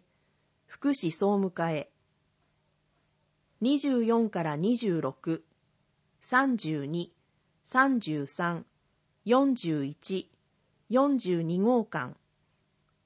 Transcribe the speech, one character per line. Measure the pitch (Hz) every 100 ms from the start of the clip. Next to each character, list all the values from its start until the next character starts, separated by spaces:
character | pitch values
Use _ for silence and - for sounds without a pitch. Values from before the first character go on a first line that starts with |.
| _ _ _ _ _ _ _
福 | - 285
祉 | 269 165
総 | - 196 202
務 | 190
課 | - 165
へ。 | 151 - _ _ _ _ _ _ _ _ _ _ _ _ _ _ _ _ -
二 | 240 294
十 | 285 247
四 | 226 233 220
か | 185
ら | 160 147
二 | 202 240
十 | 214 165
六、 | 135 - 160 160 - _ _ _ _ _ _ _
三 | - 254 277 240
十 | 156 151 139
二、 | 170 - _ _ _ _ _
三 | - 254 269 247
十 | 156 151 143
三、 | - 170 170 - _ _ _ _ _
四 | 202 254 277 240
十 | 170 151 139
一、 | - - 190 - _ _ _ _ _ -
四 | 247 285 262
十 | 180 170
二 | 165 180
号 | 220 247
館。 | 214 160 131 - _ _ _ _ _ _ _ _